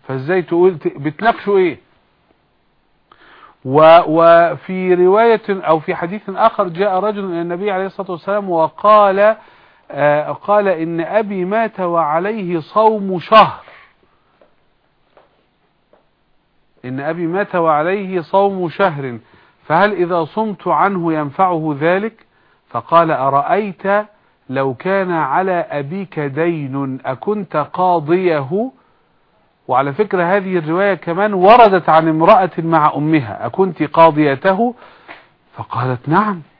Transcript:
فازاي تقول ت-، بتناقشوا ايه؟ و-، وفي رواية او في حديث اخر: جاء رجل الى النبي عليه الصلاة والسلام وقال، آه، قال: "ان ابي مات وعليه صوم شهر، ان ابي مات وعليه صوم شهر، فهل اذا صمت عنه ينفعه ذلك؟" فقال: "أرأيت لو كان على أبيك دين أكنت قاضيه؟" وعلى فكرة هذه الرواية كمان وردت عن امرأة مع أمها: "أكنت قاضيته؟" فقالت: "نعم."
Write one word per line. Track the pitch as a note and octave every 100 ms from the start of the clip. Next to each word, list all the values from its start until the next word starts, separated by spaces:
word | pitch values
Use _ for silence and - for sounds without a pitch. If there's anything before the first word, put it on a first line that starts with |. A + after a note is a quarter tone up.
| -
فازاي | C3 C3+ F#3
تقول | D#3+ E3+ F#3 E3
ت-، | F3+ -
بتناقشوا | C#3+ D3+ A3 A3+ G3+ G3
ايه؟ | F3+ B2+ _ _ _ _ _ _ _ _ _ _ _ _ _ _ - - - _
و-، | C3 C#3 D#3 E3 D#3
وفي | D#3+ E3 E3+ E3+ D3 - F#3 F#3
رواية | F3+ F3+ G3+ A#3 A3 G#3+
او | F#3+ D#3 D#3+
في | D#3
حديث | E3+ F3 G#3 -
اخر: | F#3+ A3 - F#3+
جاء | E3 G3+ F#3
رجل | G#3 G#3
الى | G3 E3+
النبي | E3+ F3 G#3
عليه | F#3+ F#3+
الصلاة | - F#3+
والسلام | F3 - G#3 G3
وقال، | E3 D#3+ - G#3 G#3+ G3+ G3 G#3 A3 - _ _ _ _
آه، | C#3+ D3 D3 D3
قال: | C#3+ - G#3 G3+
"ان | E3 E3 E3+
ابي | E3 G3+ G#3 G3
مات | F3+ A3 A3 G#3
وعليه | F3+ E3+ D3+ D#3+ F#3+ A3 F3+ E3+
صوم | D3 G#3+ A3 G#3+ G3 F#3
شهر، | - A3 E3 - - - _ _ _ _ _ _ _ _ _ _ _ _ _ _ _ _ _ _ _ _ _ _ _ _ _ _ _ _ _ _
ان | B2+ C3
ابي | C#3+ E3+ E3
مات | F#3 G3+
وعليه | F#3 E3 D3+ E3 G3+ F#3+ F#3
صوم | D3+ G3 G3+ F#3+ F3
شهر، | - G3 C#3+ C3+ A2+ _ _ _ _
فهل | - D#3+ G3+
اذا | F#3 F3 F3
صمت | D#3 - A3 F#3 F3+
عنه | D3+ F#3 G3 E3
ينفعه | D#3 D3 C3+ F#3+ E3 D#3 C#3+
ذلك؟" | D#3+ F#3 A3 A3 _ _ _ _ _
فقال: | A#2+ - E3 E3
"أرأيت | C#3 C3+ C#3 D3 F#3 G#3+ - F#3+ G3+ G#3 _ _ _ -
لو | C3 C3+
كان | B2 F#3 G3 F#3
على | E3 C#3 D#3 F#3+ F3 D#3+
أبيك | D3 C#3 F#3+ F#3 D#3+
دين | C#3+ C3+ E3+ E3 C#3 C#3 C#3 C3
أكنت | - C3 - G#3+ F#3 D3+
قاضيه؟" | C#3 - F#3 E3+ D3 F3 F3+ D#3 C3 F#3+ B3+ _ _ _ _ _ _ _ _ _ -
وعلى | B2+ C#3+
فكرة | C#3 G#3+ F#3 E3+ G3+
هذه | F#3+ F3+
الرواية | D#3 E3+ G3+
كمان | F#3 - E3+ G#3+
وردت | G3 F#3 A#3 A3 F#3+ D#3+
عن | D#3+ D#3+
امرأة | D#3 E3+ G#3 F#3 -
مع | E3 D#3+ D3+ D3
أمها: | D3+ D#3+ A2+ F#2+ A#2
"أكنت | - F#3+ D#3+
قاضيته؟" | D3+ - E3 D3+ D3+ C3+ F#3+ F#3+ A#3+ A#3 - - - - _ _ _
فقالت: | - A2 A#2+ B2+ B2 C#3
"نعم." | F3 G#3+ F3+ C#3